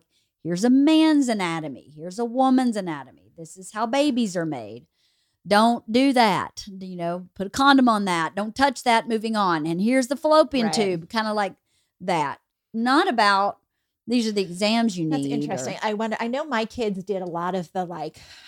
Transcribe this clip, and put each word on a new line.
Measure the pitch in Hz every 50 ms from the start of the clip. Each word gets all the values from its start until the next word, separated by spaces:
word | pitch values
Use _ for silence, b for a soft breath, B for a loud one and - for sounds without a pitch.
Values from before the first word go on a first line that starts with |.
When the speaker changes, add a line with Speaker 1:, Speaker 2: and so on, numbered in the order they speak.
| _ _ _ _ _ _ _ _ -
Speaker 1:
here's | 160 175 175 220
a | 247
man's | 254 269 285 320 311 311 320 320 302 285 269 240
anatomy. | 220 202 180 165 165 165 156 147 127 87 69 135 151
Here's | 151 160 180 185 233
a | 240
woman's | 233 233 262 262 262 254 262 254 247 208
anatomy. | 208 185 170 151 139 127 127 - _ 92 _ _
This | - 165 - -
is | 190 185 -
how | - 208 233
babies | 226 277 277 294 302 240 247 233 190 170
are | 180 165
made. | 156 147 123 110 101 113 123 - _ _ _ _ _ _ _ _ _ _ _ _
Don't | 170 202 214 226 233 240 220 - 220
do | 214 254 269 277
that. | 247 247 226 208 175 139 92 - - - -
You | 208 190 190 185 185 180
know, | 175 170 170 175 180 180 - _
put | - 190
a | 202
condom | - 269 277 277 277 269 254 240
on | 220 208 202
that. | 190 175 165 160 151 -
Don't | 196 208 220 -
touch | - 277 285 247 - -
that. | 247 226 226 - 240
Moving | 226 220 214 226 220
on. | 214 202 180 170 156 151
And | 165 170 180
here's | 208 233 254 262 254 247
the | 285
fallopian | 254 - 302 302 311 311 - - 254 226
Speaker 2:
Right. | 208 240
Speaker 1:
tube. | 240 202 190 180 165 165 -
Kinda | - 220 214 214 214
like | 208 202 185 - - _ _ _ _ _ _ _ _
that. | 175 185 175 160 147 135 - - _ _ _ _ _ _ -
Not | 226 233 247 269 311 392 392
about, | 254 226 208 202 196 196 202 202 - - _ _ _ _ _ _ _ _ _
these | 220 240 247 220
are | 220
the | 208 202
exams | 190 165 175 180 214 208 226 233 233 220 180 180
you | 160 156
Speaker 2:
That's | 156 143
Speaker 1:
need, | 139 139
or | 139
Speaker 2:
interesting. | 143 147 147 - 123 131 - - -
I | - 220 214
wonder, | 202 226 220 220 -
I | 233 233
know | 247 277 302
my | 302 254 220 226
kids | 214 - 247 226 214 196 196 180
did | - 196 185
a | 180
lot | 180 160 170 175 185 180
of | 185 165 -
the, | - 185 180
like, | 170 175 165 - 175 - B B B B B B